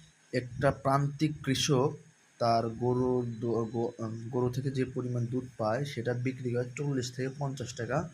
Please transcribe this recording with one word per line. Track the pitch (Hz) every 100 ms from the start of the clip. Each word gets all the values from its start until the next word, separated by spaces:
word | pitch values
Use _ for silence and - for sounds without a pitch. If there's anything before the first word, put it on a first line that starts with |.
| - _ -
একটা | 127 123 - 139
প্রান্তিক | - 135 139 143 143 156 151
কৃষক | 135 131 - 131 151 - - _ _ -
তার | 117 117 117
গরুর | 113 123 123 127 127 120 110
দো-, | 117 113 113
গো-, | 117 117 -
উম, | 113 113 117
গরু | 123 123
থেকে | 135 139
যে | 131 127
পরিমাণ | 127 123 120 113
দুধ | 127 - -
পায় | 107 120 143
সেটা | 123 117
বিক্রি | 123 127 131 123 120
হয় | 123 -
চল্লিশ | 143 135 123 -
থেকে | 131 135
পঞ্চাশ | 139 135 113
টাকা | - 113 139 170